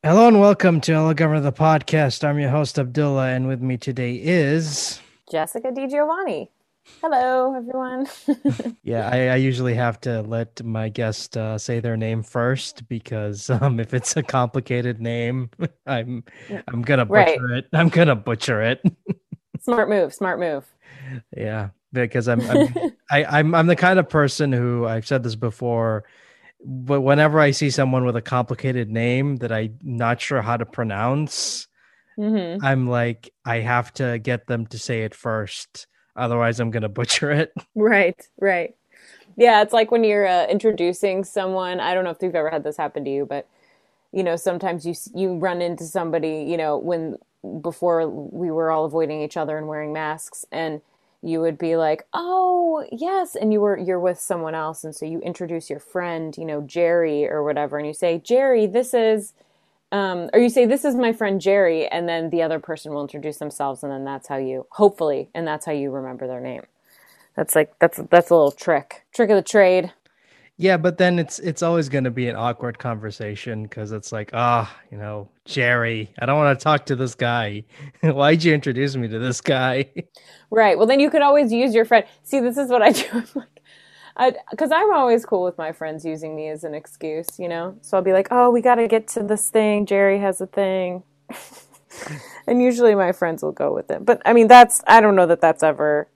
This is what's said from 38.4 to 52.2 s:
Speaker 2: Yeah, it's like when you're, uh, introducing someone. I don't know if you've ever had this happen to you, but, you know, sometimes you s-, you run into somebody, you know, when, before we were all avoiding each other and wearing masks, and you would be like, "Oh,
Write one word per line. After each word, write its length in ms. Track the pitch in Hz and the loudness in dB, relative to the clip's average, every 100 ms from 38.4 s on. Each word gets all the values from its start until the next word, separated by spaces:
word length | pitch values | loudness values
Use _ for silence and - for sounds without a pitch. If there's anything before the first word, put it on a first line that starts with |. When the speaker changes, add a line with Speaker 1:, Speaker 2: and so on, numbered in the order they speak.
| 196 180 165 _ _ _ _ - _ - | 0 0 -4 _ _ _ _ -20 _ 4
Speaker 2:
Yeah, 260 | 240 214 | 6 8
it's 100 | 214 | 6
like 180 | 233 220 | 2 2
when 140 | 233 | 4
you're, 220 | 220 208 196 | 4 4 2
uh, 200 | 180 170 | 2 2
introducing 800 | 196 226 214 175 180 202 190 | 2 0 2 -2 0 -2 -2
someone. 560 | 190 - 190 185 180 180 | -4 -4 -4 -4 -4 -4
I 140 | 139 | -2
don't 100 | 185 | -2
know 60 | 185 | -2
if 80 | 165 | -4
you've 140 | 185 | -4
ever 160 | 170 156 | -2 -2
had 140 | 160 | -4
this 120 | 151 151 | -6 -6
happen 280 | 143 151 | -8 -6
to 60 | 139 | -6
you, 140 | 139 | -6
but, 240 | 139 139 - _ _ _ _ _ _ | -6 -8 -10 _ _ _ _ _ _
you 100 | 190 | -6
know, 140 | 185 165 | -4 -4
sometimes 480 | 196 180 190 170 | -4 -4 -6 -6
you 60 | 160 | -8
s-, 160 | 170 - | -10 -12
you 220 | - 190 175 | -6 -4 -2
run 260 | 185 175 | -4 -2
into 220 | 175 170 | -4 -6
somebody, 600 | 165 185 165 165 160 156 147 | -8 -6 -4 -4 -4 -6 -6
you 120 | 170 | -4
know, 180 | 156 147 | -2 -4
when, 400 | 170 170 160 110 _ _ 98 110 | -4 -6 -6 -12 _ _ -14 -10
before 440 | 156 165 175 170 160 | -10 -4 0 0 -2
we 420 | - 143 - 175 | -6 -14 -8 -6
were 200 | 160 160 | -2 -2
all 140 | 160 | -2
avoiding 380 | 156 156 156 151 | -2 -2 -4 -4
each 160 | 151 170 | -8 -8
other 180 | 151 156 | -6 -8
and 100 | 156 | -8
wearing 280 | 151 151 | -8 -8
masks, 500 | 156 156 156 - - - | -8 -8 -8 -12 -18 -12
and 300 | - 165 156 _ _ _ _ | -8 -6 -8 _ _ _ _
you 180 | 165 165 | -6 -2
would 160 | 165 151 | -2 -2
be 200 | 170 165 | -2 0
like, 300 | 160 156 - | 0 -2 -6
"Oh, 720 | - | -8